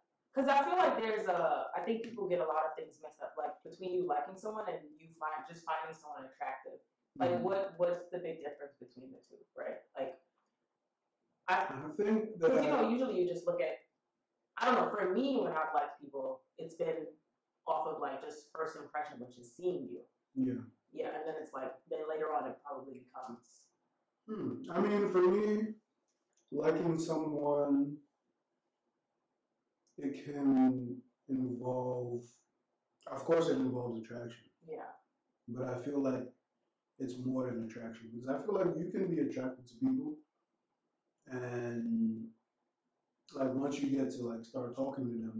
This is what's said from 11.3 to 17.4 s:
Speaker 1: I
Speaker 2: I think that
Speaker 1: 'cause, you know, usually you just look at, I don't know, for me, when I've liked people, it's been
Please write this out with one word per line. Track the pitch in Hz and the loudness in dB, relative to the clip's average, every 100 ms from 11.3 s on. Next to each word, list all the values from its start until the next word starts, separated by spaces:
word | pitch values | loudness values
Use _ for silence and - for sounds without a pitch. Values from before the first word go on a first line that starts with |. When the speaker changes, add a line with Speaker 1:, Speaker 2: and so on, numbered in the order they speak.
| _ - | _ 0
Speaker 1:
I | 185 190 | 0 0
Speaker 2:
I | 135 151 208 | -4 -6 -2
think | 208 220 - 170 | 2 2 0 2
that | 165 | 4
Speaker 1:
'cause, | 262 | 6
you | 294 | 4
know, | 269 220 | 4 4
usually | 240 254 185 | 2 2 0
you | 180 | 0
just | 170 | 0
look | - 170 | -2 0
at, | 165 - - _ _ _ _ _ _ - | 0 -4 -10 _ _ _ _ _ _ 0
I | 240 | 4
don't | 240 | 4
know, | - | 4
for | 208 185 | 2 2
me, | 190 277 247 | 2 2 2
when | 170 | 2
I've | 156 156 | 0 0
liked | 147 143 - | 0 0 -4
people, | 143 139 131 135 _ - | -10 -6 -4 -6 _ -14
it's | 165 - | -12 -2
been | 165 160 151 - _ _ | -2 -2 -6 -12 _ _